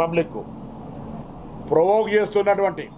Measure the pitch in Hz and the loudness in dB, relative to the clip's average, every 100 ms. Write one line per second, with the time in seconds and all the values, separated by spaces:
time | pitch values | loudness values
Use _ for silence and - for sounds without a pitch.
0 | 165 170 160 110 - - - - - - | 0 2 0 -4 -12 -12 -14 -14 -14 -12
1 | - - - - - - - 156 175 214 | -12 -12 -12 -14 -14 -12 0 4 6 4
2 | 202 214 208 208 196 196 196 160 135 | 4 2 2 2 2 4 2 -2 -8